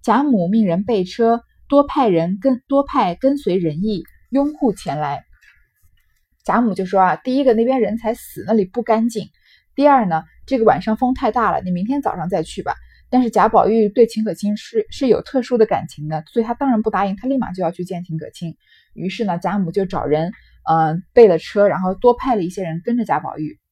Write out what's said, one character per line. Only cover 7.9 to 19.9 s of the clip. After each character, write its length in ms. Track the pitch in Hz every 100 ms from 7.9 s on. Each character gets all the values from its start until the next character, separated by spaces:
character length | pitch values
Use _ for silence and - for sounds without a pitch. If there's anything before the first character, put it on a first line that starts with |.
| 220
才 160 | 220 240
死， 280 | - - -
那 60 |
里 120 | 220 190
不 160 | 240
干 280 | 233 220 233
净。 200 | 226 - _ _ _ _ -
第 120 | 285
二 200 | 269 202
呢， 160 | 160 - _ -
这 100 | 262
个 80 | 220
晚 160 | -
上 160 | 202 220
风 160 | 247
太 180 | 262 254
大 200 | 233 214
了， 100 | -
你 80 | 180
明 160 | 175 208
天 160 | 285
早 140 | - -
上 140 | 170
再 120 | 185
去 220 | 160 -
吧。” 100 | - - - _ _
但 120 | 254
是 80 | 240
贾 180 | 220 208
宝 180 | 214 -
玉 220 | 226 208
对 160 | 202 226
秦 180 | 220
可 120 | 220 160
卿 200 | 202 208
是， 300 | - 226 208
是 160 | - 269
有 160 | 208
特 180 | - 269
殊 160 | 233 247
的 80 | 220
感 220 | 160 -
情 200 | - 151
的， 160 | 156 160
所 120 | -
以 20 | 226
他 80 |
当 160 | 233 277
然 140 | 226
不 80 | 220
答 160 | 196 196
应， 80 | 196
他 120 | 254
立 120 | 277
马 120 | -
就 120 | 185
要 80 | 170
去 120 | 175
见 200 | 180 180
秦 160 | 180 160
可 100 | -
卿。 260 | - 165 156 _ _ _
于 160 | - 175
是 160 | 190 214
呢， 140 | 175
贾 180 | 180 202
母 140 | 175
就 120 | 180
找 160 | 190